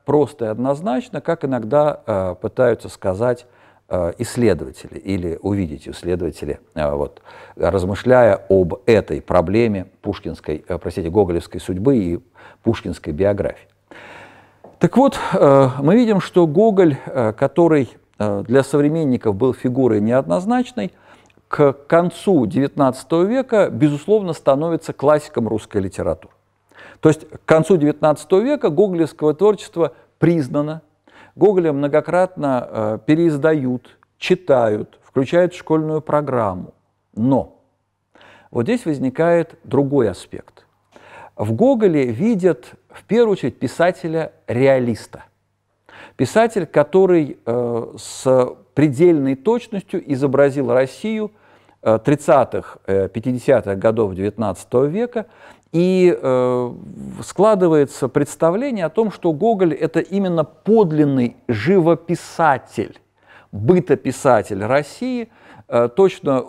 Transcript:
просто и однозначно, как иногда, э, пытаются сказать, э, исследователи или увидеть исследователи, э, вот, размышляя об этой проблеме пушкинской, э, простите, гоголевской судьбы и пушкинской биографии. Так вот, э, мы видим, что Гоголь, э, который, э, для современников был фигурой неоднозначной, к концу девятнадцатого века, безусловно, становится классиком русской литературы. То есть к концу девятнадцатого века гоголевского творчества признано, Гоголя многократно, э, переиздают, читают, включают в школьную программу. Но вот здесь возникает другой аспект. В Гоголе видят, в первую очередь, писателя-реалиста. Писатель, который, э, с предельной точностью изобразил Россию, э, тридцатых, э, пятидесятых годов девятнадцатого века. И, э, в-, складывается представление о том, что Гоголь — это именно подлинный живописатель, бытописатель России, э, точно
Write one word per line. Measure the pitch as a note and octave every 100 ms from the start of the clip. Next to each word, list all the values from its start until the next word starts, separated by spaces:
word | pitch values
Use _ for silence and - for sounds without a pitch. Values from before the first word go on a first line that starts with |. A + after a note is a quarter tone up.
| -
просто | C#3+ B2+ - A2
и |
однозначно, | A2 C3 C#3+ F#3+ B3 - D3+
как | - E3+
иногда, | C#3 C3 A2 D3 D3 C#3+ -
э, | G2+ F#2 F2+
пытаются | G#2+ - B2 A2+ F#2
сказать, | - G2 F#2 B2 A#2+ - _ _ _ -
э, | F2+ F2 -
исследователи | A#2 A#2+ A#2 D#2+ C2 - - E2
или | G2+ G2 F2 D#2+
увидеть | G2 G2+ E2+ C#2+ -
исследователи, | - E2+ F2+ E2 - D2 C#2+ _ -
э, | D2
вот, | D2 C#2+ - - - - -
размышляя | E2 F#2+ F2+ G2 B2 B2+ A#2 G2 -
об | F#2+ F2 - -
этой | G#2+ - D2
проблеме | - F2 F2 G#2+ A#2 G2 F2+ _
пушкинской, | G2+ G2 E2+ D#2 - D2+ -
э, | F2
простите, | E2+ F#2 E2
гоголевской | F#2+ F#2 E2+ - -
судьбы | - F#2 B2+ C3
и | F2+ E2+ - _ - _
пушкинской | A#2 A2+ G2 E2 -
биографии. | D#2 G2 G2 E2 - _ _ _ - - - - - _ _ - -
Так | F3 A#3
вот, | C#4 - -
э, | F#3 D3+ C#3 C3+ C3+
мы | C#3 A3
видим, | A3 G3
что | - F3+ E3+
Гоголь, | D3 A3+ G3 F3 C3 -
э, | C#3+ A2
который, | A2 C#3 - E3+ D3+ B2 - _ -
э, | G#2+ G2+ G#2+
для | B2+
современников | C3 D3 D3 E3 D3 A#2+ A2+ G2
был | B2+ A#2+
фигурой | C3 B2+ B2+ G#2+
неоднозначной, | G#2+ B2+ D3+ F3+ F#3+ B3 B3 - F#3+ - _ - _ _ _
к | - C#3+
концу | C3+ - E3+ F3 - - E3+ A2+
девятнадцатого | B2+ C#3 - C3+ B2 - E3
века, | F#3+ C4 C4 G#3+ D3
безусловно, | A2+ D3 C#3+ - G#3+ F#3
становится | D#3 - C3+ E3 D#3+ -
классиком | - C#3+ D3+ - - A2
русской | A2 - G#2
литературы. | F#2+ - F2+ - - _ _ _ _ - - -
То | D#3
есть | D3+ -
к | - -
концу | D#3+ D#3 F#3
девятнадцатого | D3 D3 D#3 D3 - F#3+
века | B3 D4 G3
гоголевского | D3+ G#3 F3 D#3 - D3+
творчества | D3 G#3 G3+ - E3+ D3+ - _ _
признано, | D#3+ E3+ B2+ D3 D3+ D#3+ - _ _ - - -
Гоголя | F#3 F#3 E3
многократно, | C#3 C#3+ D3+ D3+ F3 F#3 - D3 B2+ -
э, | A2 G#2+ A2 -
переиздают, | D#3 E3+ D3 D#3+ D#3 B2+ B2 - _ _ _
читают, | - F#3 - C3 A2+ G#2+ - _
включают | _ B2+ C#3 F3 F3+
в | -
школьную | - D#3+ D#3 D#3
программу. | - D3+ C#3+ B2 G2 F2+ - _ _ _ _ -
Но | A3 - E2 _ _ _ _ _ _ _ - - _
вот | -
здесь | A#2+ A#3+ E3+
возникает | C#3 C3 C3 E3 E3+ E3 -
другой | - B2+ C#3 C#3 G#2+
аспект. | F2+ - - - _ _ _ _ _ - - - -
В | G#2
Гоголе | A2+ B3 C4 G#3 D3+ B2+
видят, | A2+ G#3+ G#3+ F3+ D#3 - - _
в | - -
первую | A3 A3+
очередь, | F#3+ C#3 -
писателя-реалиста. | C3 - E3+ F3 E3 D#3+ D3+ - - A2+ C3+ C3 A#2+ A2 - - - _ _ _ _ _ _ - - -
Писатель, | B2+ G#3+ A3+ A3 D#3
который, | - G3 F#3 F#3+ F3 C#3 - -
э, | A#2+ A#2+ A#2 A#2+ A2+
с | - - C3 C3 B2 - _
предельной | - D3+ B2+ F3 D#3+ C3+ C3+
точностью | G#3+ A#3+ - G3 - F#3+ -
изобразил | C3 C#3 C3+ C#3+ C#3 B2
Россию, | B2+ C3 - G#3+ A3 G#3 _ _ _ _ _
э, | A#2 A2
тридцатых, | - D3 - C#3+ A2+ G2+ - - -
э, | G2 F#2+
пятидесятых | A2+ B2+ B2 C3 B2 G2+ F#2+
годов | A2 A2 G#2
девятнадцатого | F2+ G2+ G#2 G#2+ F#2 - B2 C#3+
века. | F#3 A#3+ A#3+ G3+ _ - _ _
И, | D#3+ F3+ F#3 F3+
э, | E3 C3+ B2+ B2+ B2 B2
в-, | - - - C3+ C3
складывается | A#2+ - G#3+ G#3 F3+ D#3 C#3 - B2+
представление | D3 C#3+ - E3 F#3+ C#4 A3+ D#3+
о |
том, | - A3
что | - F3
Гоголь — | D3 A3 G#3+ F3 D3
это | D#3 E3
именно | - G3 F#3+ E3
подлинный | D3 _ - A3+ F#3 D3+ D3 C3+ A#2+ - -
живописатель, | A2 B2 G3 E3 E3 - E3+ - - D#3+ B2+ - - - - _ _ _ - _
бытописатель | G2+ A2+ F3+ F3+ C3+ C3+ - C#3 A2+ F#2+ F#2+ G#2+
России, | C3+ D3+ - B3+ B3 A3+ _ - - -
э, | B2 A#2+ -
точно | F#3+ - D3 C3